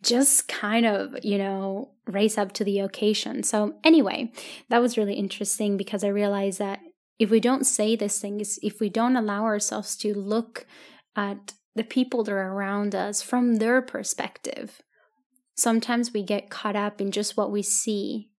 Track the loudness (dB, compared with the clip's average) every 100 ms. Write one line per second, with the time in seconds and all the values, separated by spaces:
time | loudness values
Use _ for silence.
0 | 2 4 6 4 2 -4 0 2 4 2
1 | -2 -6 -2 0 0 -2 -4 -6 -8 _
2 | -8 2 2 2 -2 -2 -2 0 -2 0
3 | 0 0 -2 -4 -2 0 0 2 6 8
4 | 6 0 -6 -8 -16 -18 2 4 4 2
5 | -2 -2 -4 -4 -4 -2 0 0 -2 -2
6 | 0 0 0 0 -2 -2 -6 -6 -12 _
7 | _ _ 4 4 4 2 2 0 0 2
8 | 0 -4 -6 -6 -6 -4 -6 -2 -2 0
9 | 2 2 0 -2 0 0 -2 -4 -6 -4
10 | -4 -4 -2 -2 -2 -10 -18 -20 -20 -20
11 | _ -6 -6 -6 -14 -20 _ -8 -4 0
12 | 0 0 -2 -2 -4 -4 -2 -2 -2 -2
13 | -4 -4 -2 2 4 4 4 2 2 -8
14 | -6 -4 -6 -6 -12 -10 -12 -16 _ _
15 | _ _ _ _ _ 0 2 2 2 -2
16 | 0 -4 -2 -2 -4 -8 -4 -2 -2 -2
17 | -4 -2 -2 0 0 0 0 0 0 -2
18 | -2 -6 -8